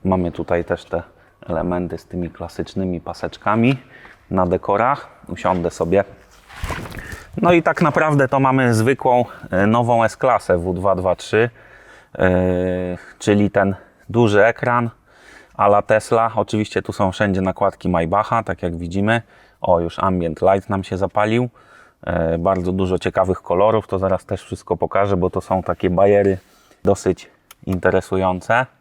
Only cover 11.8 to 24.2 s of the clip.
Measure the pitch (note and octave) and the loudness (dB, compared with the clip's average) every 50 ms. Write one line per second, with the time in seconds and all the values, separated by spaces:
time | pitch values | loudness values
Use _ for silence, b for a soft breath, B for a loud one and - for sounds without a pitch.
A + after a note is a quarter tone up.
11.8 | B B B B B B _ - - F#2 F2+ F2+ F2+ F#2 F2+ F2+ F2+ F#2 F2+ F2+ | B B B B B B _ 0 2 2 2 2 2 2 0 0 -2 -2 -2 -4
12.8 | F2+ F2+ F2+ B B B B B - - G#2 G#2 G#2 F#2+ - - G2 G2 F#2+ B | -4 -6 -8 B B B B B 0 2 2 4 2 2 2 2 0 0 -2 B
13.8 | B B B B B - G#2 A#2 A#2+ G#2+ G2+ G#2 G2+ A2+ A#2 - - B2+ A#2+ A#2+ | B B B B B -2 2 2 4 4 6 4 4 4 2 0 -2 0 0 0
14.8 | A#2 A#2 - _ B B B B B B B B B B B - G2+ G#2 G2+ G#2 | -2 -4 -8 _ B B B B B B B B B B B 0 4 4 4 4
15.8 | - - A2 A2 - - B2 A2+ A2+ A2+ A2 A2 G#2+ - - G#2+ G#2+ - - F#2+ | 4 2 0 0 2 0 0 0 0 0 0 -4 -4 -2 -2 -4 -4 -2 -4 -6
16.8 | - - G2+ - G#2 F#2 F2+ - G#2+ G2+ F#2 F#2+ F#2+ F#2+ F2+ - G2+ G2 - _ | -6 -6 -4 -2 -2 -2 0 0 0 0 0 0 0 -2 -2 0 -2 -2 -2 _
17.8 | - F#2 F2 E2 E2 D#2+ F#2+ G2+ G#2+ - A#2+ A2+ A2 - F2+ - - F2 E2+ E2 | -4 -2 0 0 0 0 0 0 0 0 -2 -2 -2 -4 -8 -6 -6 -6 -6 -6
18.8 | F2 E2+ E2+ G2 G2 G#2+ A2+ A#2 A2 b b b b b b b - - F2+ E2+ | -8 -6 -4 -2 0 0 0 0 -2 b b b b b b b 0 2 2 2
19.8 | E2+ E2+ - - - F#2+ F#2 F2+ E2+ E2 D2+ - F#2+ F#2 F#2+ G2+ - - G2+ F#2+ | 0 -4 -4 -2 -2 -2 0 0 -2 -4 -4 0 2 2 2 2 0 -4 -6 -6
20.8 | F#2 - G2 F2+ G2 F2 _ G#2+ G#2 G#2+ A2 A#2+ B2+ B2 b b b b b b | -4 -6 -4 -4 -4 -2 _ -2 0 0 0 0 -2 -4 b b b b b b
21.8 | b b b b - - E2+ F2 E2 D#2+ E2 E2+ E2+ F#2+ F#2+ F#2 F2 F2+ F#2 F#2 | b b b b -8 -4 -4 -2 -2 -2 -2 0 0 0 0 0 -2 -2 -2 -2
22.8 | F#2 F#2 F#2 F2 - F#2 - G2 F#2+ F#2 F2+ - - - F2 F2+ G2+ A2 A2 A2 | 0 0 0 -2 -2 -2 0 0 0 0 0 -4 -2 -2 0 2 4 4 2 0
23.8 | G2 - G2 F#2 F#2+ F#2+ F#2+ F2+ | -2 -2 -4 -2 0 -2 -2 -2